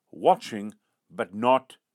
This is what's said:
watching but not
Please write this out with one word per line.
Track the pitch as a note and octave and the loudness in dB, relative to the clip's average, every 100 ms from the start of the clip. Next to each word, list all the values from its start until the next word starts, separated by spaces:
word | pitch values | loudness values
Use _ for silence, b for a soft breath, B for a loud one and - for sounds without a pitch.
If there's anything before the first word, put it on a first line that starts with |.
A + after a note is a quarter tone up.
| _ | _
watching | D#2 C3+ F#3 - G#2+ G#2 - _ _ _ | -2 2 2 -2 -10 -10 -14 _ _ _
but | F2+ F2+ | -10 -8
not | G#2 B2 C3 - - _ | -2 2 2 0 -20 _